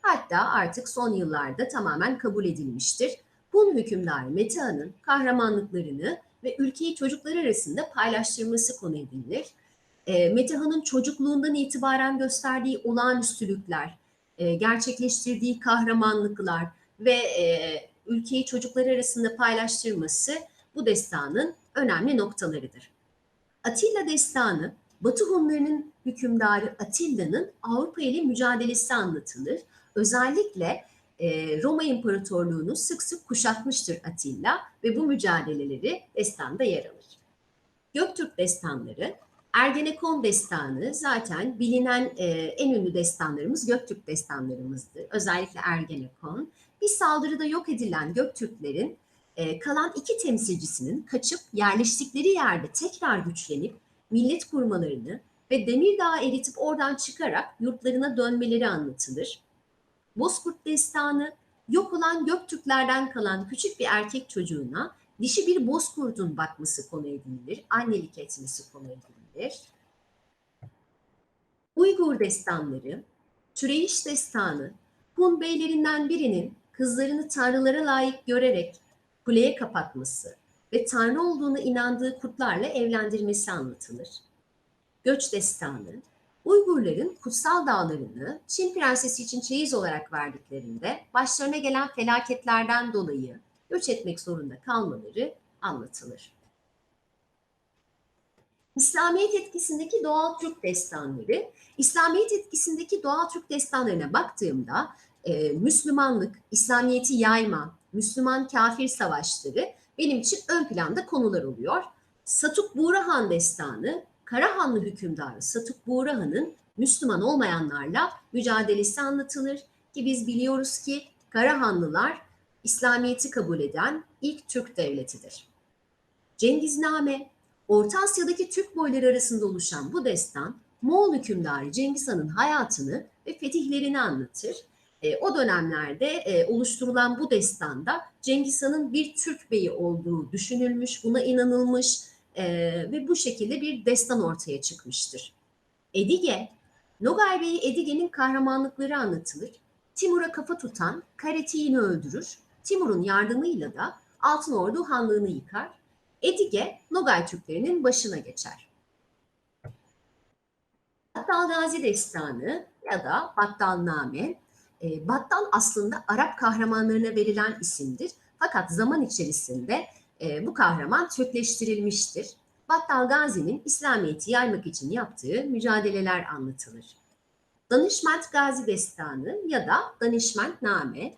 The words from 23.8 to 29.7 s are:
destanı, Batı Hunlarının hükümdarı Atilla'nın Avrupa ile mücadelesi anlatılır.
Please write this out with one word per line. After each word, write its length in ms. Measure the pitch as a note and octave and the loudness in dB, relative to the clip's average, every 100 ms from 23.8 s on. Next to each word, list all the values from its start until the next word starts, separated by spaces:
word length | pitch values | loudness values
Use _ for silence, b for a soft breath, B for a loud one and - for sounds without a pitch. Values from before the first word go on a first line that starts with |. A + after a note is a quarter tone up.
| G#4+ G#4 E4 | 2 2 0
destanı, 680 | D4+ - C4+ A#3 E3 E3+ - _ _ | 0 0 2 2 0 -4 -10 _ _
Batı 240 | G#3+ B4 F#4 | 0 2 2
Hunlarının 680 | F#4 D4+ D4+ D4 D4+ - _ B3+ | 4 4 2 2 0 -4 _ -8
hükümdarı 680 | B3 B3+ A3+ G#3+ G3+ G#3 - | -4 0 2 4 4 0 -6
Atilla'nın 720 | G3+ - E4+ A#3 E3 A3 F#4+ _ | -6 -2 0 0 0 -2 -2 _
Avrupa 380 | A#3 A#3 E4 E4+ | -2 -2 -2 -2
ile 200 | C4+ D4 | -2 0
mücadelesi 720 | D4 A#3 B3 A#3+ A#3 A#3 - | 0 2 2 2 0 0 0
anlatılır. 680 | A#3+ F#3 D#3 - - C4+ D4+ - | 0 0 -4 -8 -8 -6 -6 -8